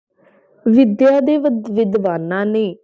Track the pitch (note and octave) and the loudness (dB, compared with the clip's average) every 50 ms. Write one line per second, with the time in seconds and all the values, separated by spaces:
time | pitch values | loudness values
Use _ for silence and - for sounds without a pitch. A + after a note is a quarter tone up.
0 | _ _ _ _ _ _ _ _ _ _ _ _ _ A3+ A3 B3+ C4+ G#3+ G3+ - | _ _ _ _ _ _ _ _ _ _ _ _ _ 2 4 4 4 4 2 2
1 | C4 C4+ C#4 C#4+ B3+ C#4+ D4+ D4 C#4 D4 A#3+ A3 G#3+ A#3 G3+ A3 A3+ G3 G3 G#3+ | 2 2 4 2 2 0 0 0 0 -2 -4 -4 -6 -6 -4 -2 -2 0 -2 -2
2 | F#3+ F#3 E3+ E3 E3 E3 F3+ G3 G3+ G#3+ G#3+ A3 G#3+ F#3 E3+ - | -2 -2 -4 -4 -6 -6 -4 -4 -2 -2 -2 -2 -4 -4 -8 -12